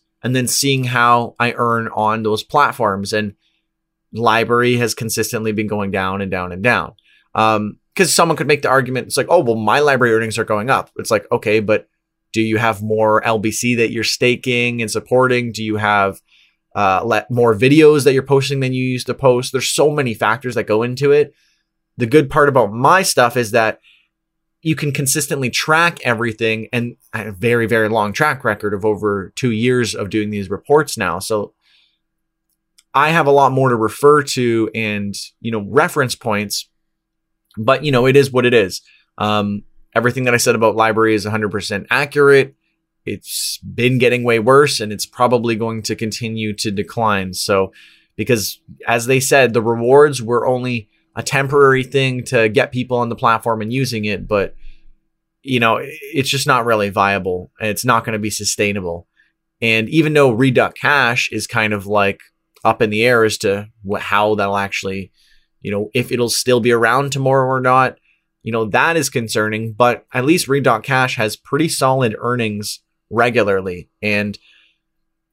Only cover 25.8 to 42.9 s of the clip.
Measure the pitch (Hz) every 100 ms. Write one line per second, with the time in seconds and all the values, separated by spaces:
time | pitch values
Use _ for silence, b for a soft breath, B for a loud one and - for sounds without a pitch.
25.8 | 170 - 123 110 117 107 113 110 110 120
26.8 | 120 - _ 110 107 95 117 120 110 117
27.8 | 107 113 104 101 151 143 117 104 104 98
28.8 | 110 104 104 101 92 - 127 107 123 127
29.8 | 113 101 101 107 104 104 95 95 - 147
30.8 | 139 - 92 85 - 107 101 _ _ _
31.8 | _ _ _ _ _ _ _ _ _ _
32.8 | _ 131 151 165 143 143 135 131 131 117
33.8 | 107 - 143 147 139 - 120 113 110 107
34.8 | 110 104 101 98 - _ 117 113 98 113
35.8 | 170 156 127 - 120 101 104 - - _
36.8 | _ _ _ _ _ _ _ - 110 131
37.8 | 151 127 127 139 127 120 123 120 95 -
38.8 | b b b - 104 107 104 104 - _
39.8 | _ 113 120 120 127 120 127 117 110 104
40.8 | 110 107 110 110 98 107 107 104 - 101
41.8 | - 123 143 143 139 139 135 _ _ _
42.8 | _